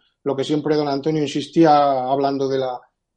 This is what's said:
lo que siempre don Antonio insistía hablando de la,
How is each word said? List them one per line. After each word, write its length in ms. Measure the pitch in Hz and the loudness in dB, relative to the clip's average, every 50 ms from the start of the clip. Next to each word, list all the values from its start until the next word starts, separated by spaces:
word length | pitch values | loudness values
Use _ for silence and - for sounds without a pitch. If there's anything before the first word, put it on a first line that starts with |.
| _ _ _ _ - | _ _ _ _ -6
lo 120 | 139 135 | -4 -4
que 80 | 135 135 | -2 -2
siempre 320 | - 156 151 143 151 156 | -2 -2 -2 0 0 0
don 120 | 151 147 | 0 0
Antonio 340 | 143 139 143 147 160 160 156 | -2 -2 -2 -2 -2 -2 -2
insistía 880 | 147 139 - 151 131 - - 170 165 151 151 147 143 139 135 131 127 127 | -2 -2 -4 -6 -6 -2 2 4 6 6 6 6 4 2 0 0 -2 -2
hablando 380 | 139 139 139 139 139 135 135 | 0 0 0 -2 -2 -2 -2
de 100 | 135 135 | -2 -2
la, 240 | 135 131 127 123 123 - _ _ _ _ _ _ | -2 -4 -4 -6 -10 -14 _ _ _ _ _ _